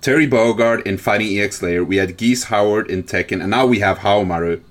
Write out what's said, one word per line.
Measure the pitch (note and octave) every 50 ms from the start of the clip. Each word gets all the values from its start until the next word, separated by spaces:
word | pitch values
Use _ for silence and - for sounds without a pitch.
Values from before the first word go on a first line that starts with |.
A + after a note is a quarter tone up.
Terry | - C3 C3 D#3 D#3 C#3
Bogard | B2 A#2 A2 A#2 A2+ G#2 A#2 A#2 A#2 A2 -
in | G2+ G2
Fighting | F#2 - - G#2 G#2 G#2+
E | G#2+ G2 G2+
X | G#2 F#2+ - -
Layer, | G2 F2 F2 F2 F2+
we | E2 F#2+
had | F#2+ G2 F#2 F2
Geese | - A2+ A#2 B2 A#2+ -
Howard | - A#2 G#2 G#2 G#2 G#2 G#2+ A2 -
in | - F#2 F2+
Tekken, | - - F#2 F2+ - G2+ F#2
and | E2 F#2+
now | G#2+ B2 C3
we | B2+ A#2+ G2+
have | G2+ G2 F#2+ -
Haomaru | - G#2 G2+ G#2 G2+ F2+ F2 E2 E2+ E2+ E2+ E2 - -